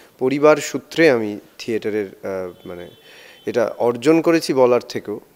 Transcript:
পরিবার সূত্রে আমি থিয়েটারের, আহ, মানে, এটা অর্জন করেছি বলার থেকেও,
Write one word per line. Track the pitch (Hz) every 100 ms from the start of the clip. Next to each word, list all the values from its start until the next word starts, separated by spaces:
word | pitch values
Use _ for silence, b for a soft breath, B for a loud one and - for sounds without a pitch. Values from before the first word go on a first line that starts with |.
| b _
পরিবার | 131 143 151 151
সূত্রে | - 131 - 156 165
আমি | 120 107 104 - -
থিয়েটারের, | - 110 110 107 95
আহ, | 98 98 95 92 87 95
মানে, | 87 87 - B B B B -
এটা | 113 110 -
অর্জন | 117 120 131 165
করেছি | 160 165 -
বলার | 135 123 123
থেকেও, | - 117 101 104 -